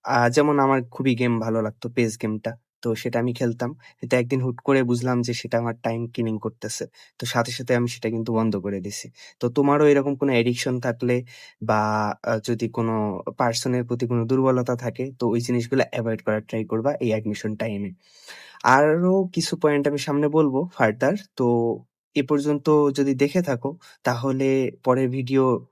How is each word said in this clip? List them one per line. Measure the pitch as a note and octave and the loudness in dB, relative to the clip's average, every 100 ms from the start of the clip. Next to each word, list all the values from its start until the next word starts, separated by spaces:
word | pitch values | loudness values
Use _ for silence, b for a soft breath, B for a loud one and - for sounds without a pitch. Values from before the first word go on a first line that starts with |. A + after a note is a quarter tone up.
আহ, | - B2 A#2+ | 2 2 4
যেমন | C3+ D3 C#3+ | 4 4 4
আমার | C3+ C3+ | 4 2
খুবই | A#2+ - C3+ | 0 -2 0
গেম | A#2+ B2 A#2 | 2 2 0
ভালো | A2+ A2+ | 0 -2
লাগতো, | A2 - A#2+ | -2 -6 -6
পেস | A#2+ A2+ G#2+ | 0 0 -2
গেমটা, | A2 G#2+ A2+ A#2 _ _ | -6 -4 -6 -10 _ _
তো | A#2+ | -4
সেটা | A2+ B2 A#2 | -4 -2 -2
আমি | B2 | -2
খেলতাম, | A#2+ A#2+ A#2 B2 D#3 B | -2 -2 -2 -6 -8 B
কিন্তু | B B2 B2+ | B 0 0
একদিন | B2 C3+ | 2 0
হুট | B2+ B2 | -2 -4
করে | - C3+ | 2 2
বুঝলাম | B2 A#2+ B2+ B2 | 4 0 0 0
যে | A#2+ | -2
সেটা | A#2+ B2 A#2 | -4 -2 -2
আমার | A#2 A#2 | -2 -4
টাইম | A#2+ A2+ A#2 | -4 -4 -6
কিলিং | A#2+ A2+ G#2+ | -4 -4 -4
করতেছে, | A2 - G#2+ - - b b _ | -6 -8 -10 -8 -10 b b _
তো | A#2+ | -2
সাথে | B2 A#2 | -2 -2
সাথে | A#2+ A#2 B2 | -6 -2 0
আমি | A#2+ | 0
সেটা | - A2+ | -4 -4
কিন্তু | A2+ A2+ | -4 -2
বন্ধ | A2+ A2+ G#2 | 0 0 -2
করে | F#2+ G2 | -4 -6
দিছি। | F#2+ - A#2 B B B | -8 -10 -14 B B B
তো | B2 | -2
তোমারও | B2 C#3+ D3 D3+ | 2 2 6 6
এরকম | C#3+ C#3 C#3 | 6 2 -2
কোনো | C#3 | 0
অ্যাডিকশন | A#2+ A#2+ A#2+ C3+ B2+ | 2 2 0 -2 -2
থাকলে | B2 A#2+ B2 B2 B2 B B B | -4 -2 -2 -2 -4 B B B
বা, | G#2+ G#2+ G#2+ G#2+ G#2+ - | -2 0 2 0 -2 -4
আহ, | - A2 | -4 -4
যদি | A2+ A2 A2+ | -2 -4 -4
কোনো | A#2 A2+ A2 G#2+ F#2 - - | -2 -2 0 -2 -4 -8 -2
পার্সনের | B2 A#2 C3 B2 | -2 0 -2 -2
প্রতি | A#2+ A#2+ A#2+ | -2 -4 -2
কোনো | A#2+ | 0
দুর্বলতা | A2+ C3 C3 B2 B2 A#2+ | 2 2 2 2 0 -2
থাকে, | A#2+ - C3+ C3 | -4 -6 -8 -2
তো | A#2+ | 0
ওই | A#2 | 0
জিনিসগুলো | A#2 B2 A#2 C3+ - | 0 -2 0 0 0
অ্যাভয়েড | - A2+ A2 | -2 -4 -4
করার | - G#2+ A2 | -2 -4 -4
ট্রাই | A2+ | -6
করবা | G#2+ A2+ B2+ | -4 -2 -2
এই | D3 A#2+ | -2 -2
অ্যাডমিশন | A2 G#2+ G#2 A2 | -2 -4 -6 -6
টাইমে। | G#2+ A2+ G2+ G2+ F2+ B B B B B B | -6 -6 -6 -8 -12 B B B B B B
আরও | - C3 D3+ D#3+ F3+ F#3+ F#3 | 4 6 6 4 2 2 0
কিছু | F3 E3 D#3+ | -2 -4 0
পয়েন্ট | D3+ D3 C#3+ | 2 2 0
আমি | C#3+ | -2
সামনে | C#3+ C#3+ D3 | -2 0 2
বলবো | D#3 D3+ C3 F3+ - | 2 2 0 -4 0
further। | A2+ A2 C3 G#3 - - | 0 2 -2 -2 -8 -2
তো | B2 A#2+ A#2 - - _ _ D#3 | 0 2 0 -4 -10 _ _ -4
এ | |
পর্যন্ত | C3 D3 D3 D3 D#3 D3+ D3 | 0 0 0 0 2 4 4
যদি | C#3 C#3 | 0 -2
দেখে | C3 C#3+ F#3 | 0 2 2
থাকো, | E3+ A#2+ C3+ D#3+ B B | 0 -4 -6 -10 B B
তাহলে | B2+ A#2+ C3+ C3 C3+ C3+ B2+ - | -4 -2 -2 0 2 2 0 -2
পরের | - C3 C3 | 0 2 2
ভিডিও | C3 B2 C3+ C3 A#2 - | -2 0 2 2 0 -4